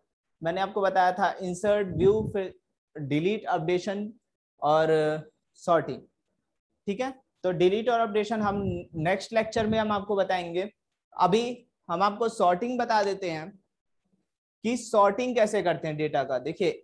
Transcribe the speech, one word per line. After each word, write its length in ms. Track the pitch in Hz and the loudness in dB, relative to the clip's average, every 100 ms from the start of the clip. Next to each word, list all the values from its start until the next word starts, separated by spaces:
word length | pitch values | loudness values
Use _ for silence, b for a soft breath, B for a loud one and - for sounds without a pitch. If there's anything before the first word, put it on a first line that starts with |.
| _ _ _ _ | _ _ _ _
मैंने 200 | 165 180 | -4 -2
आपको 200 | 190 202 | -2 0
बताया 300 | 190 190 180 | 2 4 2
था 180 | 185 180 - | 4 0 0
इंसर्ट, 460 | 185 175 208 208 196 | -6 -2 0 0 0
व्यू, 320 | - 190 220 214 | 2 4 4 0
फिर 200 | 202 185 - _ _ _ 156 | -4 -6 -10 _ _ _ -12
डिलीट, 500 | 139 147 175 214 - | -4 0 0 -2 -2
अपडेशन 640 | 175 160 180 208 196 214 - _ _ _ _ | -2 0 -2 -2 -6 -8 -12 _ _ _ _
और 280 | 143 156 160 160 151 156 151 _ _ _ | 2 4 4 2 2 -2 -8 _ _ _
सॉर्टिंग, 380 | - 165 143 131 - _ _ _ _ _ _ _ - | 2 2 2 -8 -14 _ _ _ _ _ _ _ -8
ठीक 140 | 196 | -4
है। 120 | 262 - _ _ | -6 -8 _ _
तो 80 | 180 | -4
डिलीट 360 | 170 180 208 233 | 2 2 2 0
और 100 | 233 | 0
अपडेशन 420 | 226 214 208 220 | 0 0 -2 -2
हम 200 | 208 202 190 175 - 160 | -2 -2 -2 -4 -8 -4
नेक्स्ट 360 | 160 190 - | -2 -2 0
लेक्चर 340 | 220 220 233 214 | -2 0 0 0
में 100 | 220 | 0
हम 120 | 214 | 0
आपको 240 | 208 196 202 | -2 -2 -2
बताएंगे। 540 | 190 185 170 170 208 - _ _ _ - | 0 -2 -4 -4 -6 -10 _ _ _ 0
अभी 520 | 175 214 240 240 - _ - | 2 4 0 -6 -14 _ -6
हम 140 | 170 | 0
आपको 240 | 202 208 226 | 0 0 -2
सॉर्टिंग 480 | 220 180 180 240 247 | 2 2 2 0 -2
बता 220 | 233 214 | 0 2
देते 260 | 202 190 185 | 0 -2 -6
हैं 180 | 160 165 - _ _ _ _ _ _ _ _ _ _ | -6 -10 -16 _ _ _ _ _ _ _ _ _ _
कि 120 | 214 247 | -4 -4
सॉर्टिंग 580 | - 214 202 208 254 233 | 0 4 4 4 0 2
कैसे 260 | 214 214 | 2 2
करते 240 | 175 160 160 | 0 -2 -4
हैं 100 | 151 | -2
डेटा 260 | 151 160 | -2 0
का। 140 | 170 131 | -2 -2
देखिए 420 | 135 - 175 - | -4 -2 -2 -2